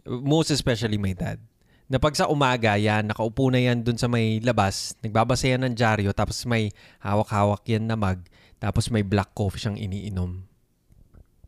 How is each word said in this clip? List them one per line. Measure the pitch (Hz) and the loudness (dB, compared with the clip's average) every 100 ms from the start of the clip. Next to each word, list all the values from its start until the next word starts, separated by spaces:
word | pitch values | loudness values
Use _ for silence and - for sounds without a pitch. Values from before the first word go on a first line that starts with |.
Most | - 123 139 160 151 | -10 -4 2 2 2
especially | 135 - 113 113 104 | 0 0 -2 -2 -2
my | 98 | -2
dad. | 92 170 107 - _ _ _ - | -4 -6 -8 -14 _ _ _ -4
Na | 131 | 0
pag | 151 | 0
sa | 143 185 | 2 0
umaga, | 151 135 123 110 104 | 2 2 2 2 2
yan, | 107 107 107 | 2 2 0
nakaupo | 107 113 113 131 | -2 -4 0 2
na | 127 | 4
yan | 123 120 | 2 2
dun | 113 113 | 0 -2
sa | |
may | 120 120 110 110 | 0 0 0 0
labas, | 120 110 98 - - - | 0 2 2 -2 -8 -10
nagbabasa | 110 110 117 123 135 | -2 0 2 2 2
yan | 127 | 0
ng | 131 | 0
dyaryo, | 117 117 107 98 | 0 2 2 0
tapos | - 107 - | 0 -2 -4
may | 123 117 107 - - _ | -2 0 -2 -6 -16 _
hawak-hawak | 107 104 110 104 104 101 | -2 0 0 2 2 0
yan | - 110 113 | -2 -2 -2
na | 110 | -2
mug, | 98 92 90 _ _ - | -2 -2 -6 _ _ -8
tapos | 104 104 - | -2 0 0
may | 110 | 0
black | 101 101 - | 2 0 0
coffee | - 101 - | -2 -4 -4
siyang | 113 101 | -6 -6
iniinom. | 101 98 - 92 90 92 95 _ _ _ _ - _ - - _ | -6 -6 -6 -4 -4 -6 -14 _ _ _ _ -20 _ -20 -20 _